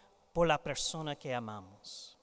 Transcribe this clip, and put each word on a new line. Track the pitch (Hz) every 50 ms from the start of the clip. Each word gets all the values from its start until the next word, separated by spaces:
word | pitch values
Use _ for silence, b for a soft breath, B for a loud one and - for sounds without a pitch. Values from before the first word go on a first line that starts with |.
| B B _ _ _ _
por | - 170 170
la | 165 151 143
persona | - 151 131 - - - - 165 160 151 143 -
que | - 143 127
amamos. | 120 117 107 107 104 92 95 101 - - - - - - - - _